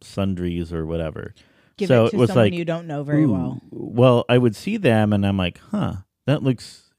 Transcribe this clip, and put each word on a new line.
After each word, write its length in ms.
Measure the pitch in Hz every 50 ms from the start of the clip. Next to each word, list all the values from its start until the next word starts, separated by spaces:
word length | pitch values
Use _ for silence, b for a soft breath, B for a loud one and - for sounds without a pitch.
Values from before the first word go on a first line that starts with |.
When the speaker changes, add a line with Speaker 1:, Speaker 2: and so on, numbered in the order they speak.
Speaker 1:
sundries 720 | - - - - 98 98 95 87 90 87 85 85 85 80
or 140 | 85 82 80
whatever. 480 | 78 82 82 82 78 - - - - - b b b b b b b b -
Speaker 2:
Give 100 | 208 175
Speaker 1:
So 180 | 139 117 113
Speaker 2:
it 40 | 117
to 40 | -
Speaker 1:
it 40 | -
was 100 | 123 113
Speaker 2:
someone 160 | - 123 113
Speaker 1:
like, 80 | 104 90
Speaker 2:
you 100 | - 170
don't 220 | 160 165 170 170 165
know 160 | 147 143 143
very 200 | 143 147 151 156
Speaker 1:
"Ooh." 80 | 139
Speaker 2:
well. 300 | 104 90 82 73 - - - -
Speaker 1:
Well, 540 | - - 69 - 104 117 123 131 123 117 - -
I 80 | 120 127
would 180 | 123 120 104
see 220 | - - 190 214 233
them 340 | 190 139 113 110 107 104
and 140 | 104 104 101
I'm 120 | 101 98 98
like, 220 | 92 87 - - - -
"Huh, 240 | - 208 165 98 87 95 - _ _ _ _
that 180 | - 139 151 113
looks 480 | 135 127 - - - - - _ _ _